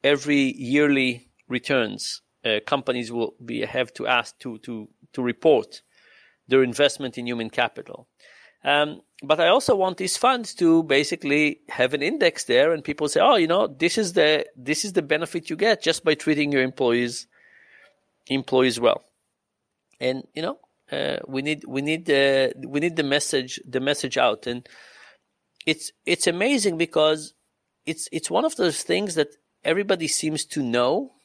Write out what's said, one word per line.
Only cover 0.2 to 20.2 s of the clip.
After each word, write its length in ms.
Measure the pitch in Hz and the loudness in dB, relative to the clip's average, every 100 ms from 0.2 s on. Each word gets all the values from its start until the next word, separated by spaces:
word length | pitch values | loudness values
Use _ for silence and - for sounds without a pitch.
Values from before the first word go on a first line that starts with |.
| 139 143 135 | 2 2 2
yearly 720 | - 123 143 147 139 127 120 _ _ _ | -2 0 2 4 4 0 -4 _ _ _
returns, 720 | 123 - 135 110 101 - - _ _ | -8 0 0 0 -6 -10 -12 _ _
uh, 140 | 113 110 | -2 -2
companies 460 | - 139 131 123 113 | 0 -2 -2 -4 -4
will 240 | 120 113 _ | -4 -6 _
be, 180 | 117 117 | -10 -6
have 320 | 104 131 123 | -4 -4 -4
to 120 | - 123 | -4 0
ask 300 | 123 113 _ | 0 -2 _
to, 180 | 131 107 | -14 -12
to, 280 | - 113 107 _ _ | -12 -12 -12 _ _
to 80 | - | -4
report 600 | 123 117 160 135 - - _ _ _ _ _ _ - | -4 0 4 4 2 -18 _ _ _ _ _ _ 2
their 160 | 131 | 2
investment 540 | 127 117 143 - 135 123 | 4 2 2 2 -10 -8
in 100 | 120 | -6
human 220 | 120 110 | -6 -4
capital. 580 | - 117 - - - - _ - - - _ | -2 -2 -4 -16 -20 -20 _ -20 -20 -20 _
Um, 380 | 139 147 151 - _ _ | 0 0 0 -4 _ _
but 180 | 139 156 | -2 2
I 80 | 170 | 6
also 280 | 240 285 | 4 4
want 220 | 202 185 180 | 2 0 -2
these 200 | 185 - | -4 0
funds 360 | 240 254 220 | 2 0 -4
to 280 | - 170 165 | 0 4 4
basically 760 | 156 139 147 165 147 147 151 - - | 4 2 2 -4 0 2 2 -2 -12
have 240 | - 127 | 0 0
an 80 | 143 | 0
index 440 | 151 294 175 - | -4 0 0 0
there, 280 | - 120 151 | 0 4 4
and 100 | 160 | 2
people 240 | 147 143 151 | -4 -4 -2
say, 140 | 156 | 4
"Oh, 140 | 247 | 4
you 120 | 233 160 | 4 4
know, 200 | 180 214 | 2 0
this 300 | 139 170 - | -2 -2 0
is 160 | 196 | 0
the, 320 | 180 151 151 - | 2 4 2 -2
this 280 | - 127 156 | -10 -6 -4
is 100 | 208 | -2
the 80 | 180 | -2
benefit 480 | 147 156 165 170 165 | 0 -2 -2 -8 -8
you 60 | |
get 260 | 156 208 214 | -2 0 2
just 220 | 156 160 | 0 0
by 120 | 160 | 0
treating 360 | 151 - 147 147 | 0 0 0 2
your 100 | 143 | 0
employees, 680 | 131 - 127 120 120 120 - _ _ _ _ - _ _ _ _ - | 0 0 2 2 0 -6 -16 _ _ _ _ -20 _ _ _ _ -6
employees 520 | 135 131 131 131 113 | -6 0 2 2 2
well." 240 | 117 - _ _ _ _ _ _ _ _ _ _ | 0 0 _ _ _ _ _ _ _ _ _ _
And, 280 | 127 131 | -4 -4